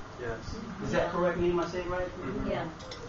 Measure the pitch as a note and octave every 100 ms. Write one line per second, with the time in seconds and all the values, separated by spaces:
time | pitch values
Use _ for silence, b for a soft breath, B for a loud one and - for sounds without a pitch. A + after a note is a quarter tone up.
0 | - - A#2+ A2+ - - - - C#3 F3
1 | E3 F3 F3 E3+ F3 F3 E3 F3+ F3 F3+
2 | F3+ F#3 - - - - E3 - - -